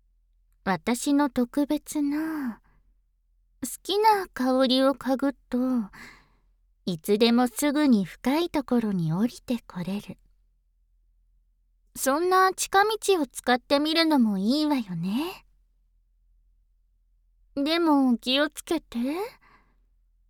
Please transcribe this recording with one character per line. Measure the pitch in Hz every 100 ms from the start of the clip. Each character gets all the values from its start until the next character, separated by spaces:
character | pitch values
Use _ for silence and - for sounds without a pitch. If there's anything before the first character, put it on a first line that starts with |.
| _ _ _ _ _ _
私 | - 175 - 240 294
の | 285 285
特 | - 240 - 294
別 | 302 - 311
な、 | 285 294 320 311 254 208 _ _ _ _ _ _ _ _ _ _
好 | 240 -
き | - 403
な | 440 403 370
香 | - 254 254 262
り | 262
を | 269
嗅 | 277 247 269
ぐ | 277
と、 | - _ 247 254 254 196 - - - _ _ _ _ _ _ -
い | 170
つ | - 208
で | 233
も | 233 247
す | - 294
ぐ | 285 294
に | 220 180
深 | - 247 294
い | 349
と | 302
こ | - 247
ろ | 220
に | 190 160
降 | 165 240
り | -
て | - 240 -
こ | 180
れ | 180 202
る。 | - - _ _ _ _ _ _ _ _ _ _ _ _ _ _ _ _ _ -
そ | 262 277
ん | 359
な | 370 381
近 | 370 - 392
道 | 427 427 - 370
を | 277
使 | - -
っ | 247
て | - 285
み | 302 320
る | 320
の | 285
も | 220 190
い | 208 294
い | 302
わ | 277
よ | 202 170
ね。 | 180 226 339 - _ _ _ _ _ _ _ _ _ _ _ _ _ _ _ _ _ _ _ _ _ -
で | 277 339
も | 330 285 262 233
気 | 240 269
を | 302
つ | -
け | - 330
て。 | - 233 254 330 466 - _ _ _ _ _ _ _ _